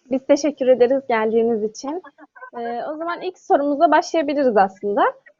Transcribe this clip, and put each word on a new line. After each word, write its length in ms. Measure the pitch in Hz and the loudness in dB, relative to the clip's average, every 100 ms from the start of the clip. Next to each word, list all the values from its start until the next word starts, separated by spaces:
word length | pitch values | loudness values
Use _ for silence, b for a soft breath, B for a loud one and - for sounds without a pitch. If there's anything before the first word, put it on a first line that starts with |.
| - | -8
Biz 100 | 254 - | -4 0
teşekkür 400 | 294 302 - 254 | 0 0 -2 2
ederiz 360 | 247 240 269 269 | 4 4 0 -2
geldiğiniz 540 | 226 220 226 226 226 | -2 0 0 0 0
için. 380 | 214 214 269 339 302 - 302 - - 240 | -4 -8 -10 -10 -12 -20 -20 -20 -18 -12
Ee, 200 | 233 240 - | -10 -8 -8
o 40 | 311 | -8
zaman 240 | 330 339 | -8 -8
ilk 180 | 370 370 | -10 -10
sorumuza 520 | - 349 285 285 330 | 0 2 2 2 4
başlayabiliriz 680 | 302 349 330 294 285 262 208 | 4 2 -2 -2 0 2 2
aslında. 440 | 196 - 202 208 440 - _ _ | 2 0 -4 0 0 -2 _ _